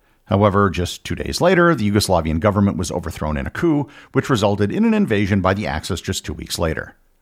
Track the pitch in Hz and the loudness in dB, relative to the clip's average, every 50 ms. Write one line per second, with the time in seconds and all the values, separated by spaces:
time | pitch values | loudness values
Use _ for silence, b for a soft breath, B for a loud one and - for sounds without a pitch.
0 | _ _ _ _ _ - 101 98 104 104 92 101 101 95 80 87 87 85 - - | _ _ _ _ _ -2 0 2 4 4 4 4 2 2 0 -2 -4 -4 -6 -10
1 | - - - - - 69 71 - 147 180 190 175 175 170 165 123 107 104 101 107 | -10 -8 -8 -8 -6 -6 -4 0 2 2 4 4 4 4 2 2 0 0 2 2
2 | 98 - 92 85 80 80 78 82 82 104 98 104 101 101 - - 90 - - - | 2 2 2 2 2 0 0 0 0 2 2 4 2 2 2 -2 -4 -6 -6 -6
3 | - 90 - - - 76 76 71 67 - - - - 170 151 147 135 B B B | -6 -8 -8 -6 -6 -4 -4 -4 -6 -8 -6 -2 0 0 0 0 -2 B B B
4 | B B B 135 - - 139 214 - - 208 196 - - - 202 220 233 220 214 | B B B -2 0 0 0 2 2 2 2 2 0 0 0 2 2 2 2 2
5 | 202 135 110 101 104 90 104 98 87 92 95 101 107 71 67 76 - - 95 82 | 2 2 2 0 2 2 2 2 2 2 2 0 -2 -4 -4 -4 -4 -6 -6 -6
6 | - - 92 - - - 76 69 76 76 - - 87 80 78 - - - - _ | -4 -6 -6 -6 -6 -10 -10 -10 -10 -8 -4 -2 -2 -2 -2 -4 -8 -12 -16 _
7 | _ _ _ _ | _ _ _ _